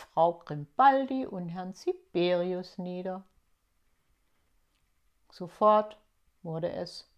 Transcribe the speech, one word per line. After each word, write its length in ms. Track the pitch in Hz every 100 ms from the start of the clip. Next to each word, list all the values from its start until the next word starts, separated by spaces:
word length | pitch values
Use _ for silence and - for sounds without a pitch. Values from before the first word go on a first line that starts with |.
| -
Frau 220 | - 170
Grimbaldi 880 | 170 - 151 147 - 269 269 262 262 -
und 220 | 185 175
Herrn 240 | 180 185
Siberius 1040 | - 349 370 _ 175 175 175 180 180 185 -
nieder. 480 | 180 180 185 185 - _ _ _ _ _ _ _ _ _ _ _ _ _ _ _ _ _ _ _ _
Sofort 640 | - 175 - 214 214 214 - _ _ _ _
wurde 280 | 170 160 175
es 400 | - 175 - -